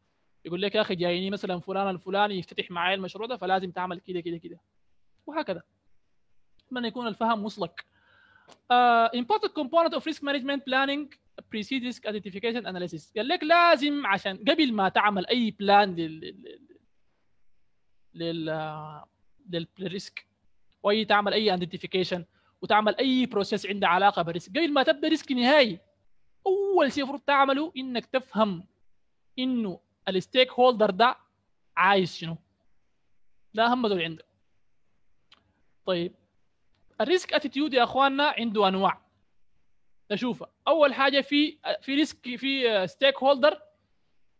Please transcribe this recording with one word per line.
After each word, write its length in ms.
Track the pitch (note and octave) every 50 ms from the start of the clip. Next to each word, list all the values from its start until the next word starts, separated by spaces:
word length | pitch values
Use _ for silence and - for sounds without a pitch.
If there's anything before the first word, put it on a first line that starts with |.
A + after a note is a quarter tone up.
| _ _ _ _ _ _ _ _ -
يقول 180 | D#3+ E3+ F#3
لك 120 | G3+ G3 G#3
يا 60 | G#3+
اخي 140 | G#3 - F#3+
جايني 360 | E3 F3 F3 F3 F3+ F#3+ F#3+
مثلًا 300 | G#3 - - F#3 F3+ F3
فلان 280 | - F#3+ F#3+ F#3+ G3 G3
الفلاني 500 | F#3 F3 - F#3+ F#3+ G3 G#3 G#3 G3+ F3+
يفتتح 320 | E3 - - - - -
معايا 240 | F3 E3+ F3 F#3 G3
المشروع 320 | G3 F#3+ F3 - G3 A3
ده 100 | A#3+ B3+
فلازم 340 | G3+ - F#3 F#3+ F#3+ F#3+ F3+
تعمل 300 | - F#3 F3+ F#3 F3 -
كده 200 | - G3 F3+ F3
كده 160 | E3 E3+ E3
كده 240 | E3 - E3+ F3 E3+ _ _ _ _ _ _ _ _ _ _ _ _ _
وهكذا. 360 | - D4 D#4+ D4 G#3 F3+ E3+ - _ _ _ _ _ _ _ _ _ _ _ _ _ _ _ _ _ _ _ _
اتمنى 220 | - B3+ B3 A#3+ A3
يكون 180 | - B3 A#3+
الفهم 380 | A3+ G3 - A#3 A3+ A#3 G#3+ G3+
وصلك. 420 | G#3+ - G#3 F3+ - _ - - _ _ _ _ _ _ _ _ _ _ _ _ - - _ _ -
آه، 400 | B3 B3 B3 A#3+ A#3 A#3 A3+ A3+ B3
important 320 | A#3+ A#3+ - G#4+ G#4+ G#4+ -
component 460 | - D#4 C#4+ A#3+ E4 E4+ E4 D4+ -
of 80 | C#4
risk 200 | - D#4+ D4+ -
management 380 | C#4+ C#4+ C#4 C#4+ A#3+ C#4 C#4+ C4+ - C4
planning 400 | B3+ C4+ C4+ C#4 C#4 D4 D4 - - _ _ _ _ -
precede 440 | - _ - G#3+ G3+ - C4+ C4 A#3+
risk 180 | B3 A3+ - -
identification 600 | A3 G#3 G#3 - G3+ F3+ G3 A#3+ A#3 A#3 B3 G3+
analysis. 480 | F#3 F#3 F3+ F3+ E3 E3+ D3+ - _ -
قال 120 | G#3+ A3+ C4+
لك 160 | F4+ F4+ -
لازم 600 | D4+ E4+ F4 E4+ E4+ D#4+ A#3 C#4+ D4 C#4+ C#4+ C4+
عشان 300 | G3 G3 F#3+ - G3+ F#3+
قبل 360 | F#3+ G#3+ B3 E4 D#4+ D#4 B3+
ما 160 | A3 G#3 F#3+ F3+
تعمل 380 | - A#3 G3+ G#3 G3+ F#3+ F3
اي 240 | - A#3+ B3 A#3 G#3+
بلان 440 | - - G3+ G3 G3+ G3+ G#3 F#3+ F3
لل، 260 | E3 E3 D#3 D#3+ D#3+
لل، 560 | - - - - - - - - _ - - _ _ _ _ _ _ _ _ _ _ _ _ _ _ - - _ _ _ _ _ _ _ _ _ _ _ -
لل، 300 | E3 E3 E3+ E3 E3 D#3 D#3 D#3 D#3 D#3 D#3 D3+ D3+ D3+ D3+ D3+ - - - _ _ _ _ _ _ _ F#3
لل، 180 | F3 E3+ E3+ - _ -
للريسك 480 | F#3 E3+ F3+ G3+ - - - - - _ _ _ _ _ _ _ _ _ _ _
واي 220 | - G3+ G#3 A3 G#3+
تعمل 280 | G#3 G#3+ G#3 G3+ G3+
اي 200 | F3 G#3+ A3 G#3
identification 720 | F3+ F3+ F3+ E3+ - E3+ - E3 - F#3 F3+ - F#3 F3 E3 - _ _ _ _ _ _
وتعمل 340 | F#3 - G#3+ G#3+ G#3+ G#3+ -
اي 300 | - C4+ C4 B3+ B3+ B3
بروسيس 400 | A#3+ - G3+ F#3+ - G#3+ G3 -
عنده 220 | F#3+ G#3 G3 G3 E3+
علاقه 340 | F3 F#3 G3 G3+ F#3+ F#3
بالريسك، 280 | E3+ E3+ E3+ E3+ - -
قبل 220 | F#3 D4 E4+ D4
ما 100 | D4 C4+
تبدا 260 | C4 D#4 D#4 C#4+ D#4 D#4
ريسك 240 | D#4+ - - -
نهائي 480 | C4 B3 A#3+ B3+ D4+ D4+ B3+ G#3+ E3+ - _ _ _ _ _ _ _ _ _ _ _ _ -
اول 460 | G4 F#4 G4+ G4 G4+ F#4+ F4+ D4 B3+
شيء 100 | - C#4+
المفروض 200 | C#4 A#3+ D4 C4
تعمله 500 | - - C#4+ C4+ C#4 C#4 C4+ C#4 D#4 E4+ -
انك 300 | B3+ C4 C4 B3 A3+ -
تفهم 600 | _ - C4 B3+ - - G#3 A3 G#3 F3+ E3 - _ _ _ _ _ _ _ _ _ _ _ _ _ _ B3+
انه 420 | B3+ C4 B3+ A#3 A3 F#3+ E3+ - _ _ _ _ - G3
الستيك 420 | F#3+ F#3 - - - B3+ B3+ B3+
هولدر 400 | - - B3 B3+ B3 G3+ G#3+ G#3
ده 260 | F#3 F#3 A#3 B3 - - _ _ _ _ _ _ _ _ _ _ -
عايز 400 | E3+ F3+ G3 G3+ G3 F#3 D#3 -
شنو، 200 | - E3+ D#3+ E3 - _ _ _ _ _ _ _ _ _ _ _ _ _ _ _ _ _ _ _ _ _ _ -
ده 120 | G#3+ A3+
اهم 220 | A#3 B3+ B3+ A#3+ G#3
زول 140 | G3 F3
عندك. 240 | D#3+ E3 D#3+ D#3+ - _ _ _ _ _ _ _ _ _ _ _ _ _ _ _ _ _ _ _ _ _ _ _ _ _ _ _ _ _ _ _ _
طيب 280 | F#3+ F#3 E3+ F3 F3+ - _ _ _ _ _ _ _ _ _ _ _ _ _ _ _ _ -
الريسك 320 | G#3+ C4+ F4+ F4+ - -
اتيتيود 420 | - - - B3 - C4+ D4+ D4+ C4+
يا 100 | B3 A#3+
اخواننا 500 | A#3+ - B3+ C#4 C#4 C4+ C#4 D4 D4+ - -
عنده 300 | A#3 A#3 G3 A3 G3+ F#3+
انواع، 320 | F#3+ F#3+ G3 F3 - - _ _ _ _ _ _ _ _ _ _ _ _ _ _ _ _ _ _ _ _ _ -
نشوفها. 400 | G#3 F#3+ B3 B3 G3 - - - _ _ - C4+
اول 260 | D4 D#4+ D4 C#4 A#3+
حاجه 260 | B3+ C4+ C#4 C#4 C#4
في، 380 | C4+ - C#4+ C#4+ D4+ D4 - _ - - - -
في 140 | - - C#4
ريسك، 420 | C#4+ D#4 - - _ - B3 B3
في 500 | - B3+ C4+ C4+ C4+ B3 A3+ G#3+ G3 F#3
ستيك 320 | E3+ - - C4+ C#4 C#4 -
هولدر 400 | C4 C4+ C#4+ B3+ B3+ D#4 F#4+ - - _ _ _ _ _ _ _ _ _ _ _ _ _ _